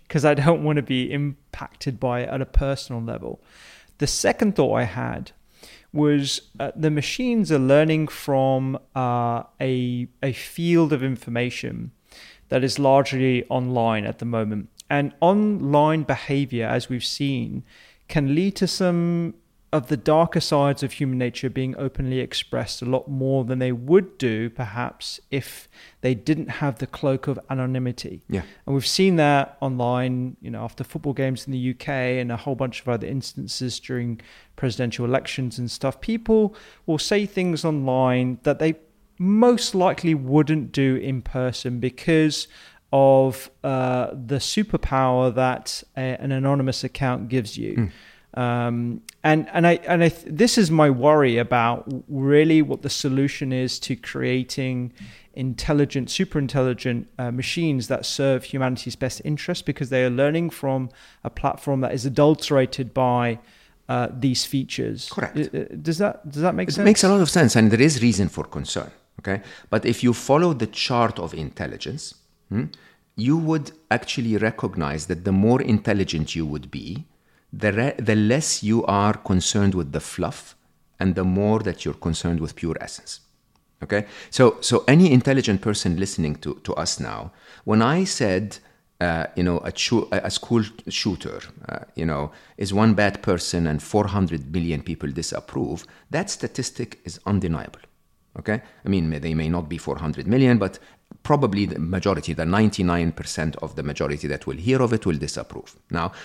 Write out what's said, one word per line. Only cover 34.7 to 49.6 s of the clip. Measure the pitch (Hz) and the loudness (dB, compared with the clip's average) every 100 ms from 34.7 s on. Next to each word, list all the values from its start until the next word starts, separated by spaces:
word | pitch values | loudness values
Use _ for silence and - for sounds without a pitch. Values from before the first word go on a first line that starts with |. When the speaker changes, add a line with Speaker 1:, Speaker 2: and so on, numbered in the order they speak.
| 113 120 120 120 | -2 -4 -2 -2
Speaker 1:
elections | 131 - - 123 123 | -2 -2 -6 -6 -6
and | 120 | -8
stuff. | - 135 - | -4 -6 -4
People | - 226 226 220 208 - - - - | -4 -4 2 4 2 -2 -20 -10 -4
will | 156 | -2
say | - 208 202 | 0 0 0
things | 190 180 156 | -2 -2 0
online | 165 151 131 127 127 127 127 120 | 0 0 0 2 2 2 0 0
that | 147 139 | 0 2
they | 160 160 _ _ _ - | 0 -2 _ _ _ -2
most | 185 214 247 233 - | 2 6 6 4 2
likely | 190 180 135 170 | 2 2 2 0
wouldn't | 156 127 147 147 156 110 | 0 4 4 4 0 -2
do | - 135 131 | 0 2 2
in | 135 131 | -2 -6
person | - 131 127 120 127 123 | -4 -4 -4 -4 -6 -4
because | 127 - - 160 156 147 - - - _ _ | -4 -2 2 4 4 0 -8 -16 -20 _ _
of, | 139 135 135 135 127 - _ | 6 8 8 4 0 -12 _
uh, | 139 131 127 127 120 | -4 -2 0 0 -2
the | 139 117 135 | -6 -4 -4
superpower | - 220 208 165 - 135 131 127 127 | -2 -2 0 -2 0 2 4 4 2
that | 120 127 123 - - - - | 2 0 0 -6 -12 -10 -6
a, | 131 127 | -6 -4
an | 139 | -4
anonymous | 135 139 139 131 - | 0 2 2 0 -2
account | 131 - 131 123 107 | -6 -4 -2 -2 -2
gives | 127 107 - | -2 -2 -6
you. | 53 110 | -4 -2
Speaker 2:
Mm. | 98 - - - _ | -4 -6 -20 -20 _
Speaker 1:
Um, | 127 123 120 120 120 120 113 - - | -4 -2 -2 -2 -2 -4 -6 -12 -2
and, | 156 156 - | 2 2 4
and | 170 | 4